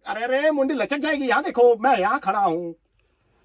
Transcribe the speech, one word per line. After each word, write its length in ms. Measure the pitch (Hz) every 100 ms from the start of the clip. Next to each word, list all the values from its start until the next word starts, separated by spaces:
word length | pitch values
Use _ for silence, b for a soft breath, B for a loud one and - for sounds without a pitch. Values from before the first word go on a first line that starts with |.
| -
अरे, 180 | 208
अरे, 260 | 240 262 311
मुंडी 240 | 294 269
लचक 220 | 277 208 285
जाएगी। 320 | 302 294 262
यहाँ 140 | 226
देखो, 320 | 294 - 240 226
मैं 200 | 247 233
यहाँ 200 | 190 269
खड़ा 200 | - 214
हूँ। 340 | 190 165 170 165 _ _ _ _ _ _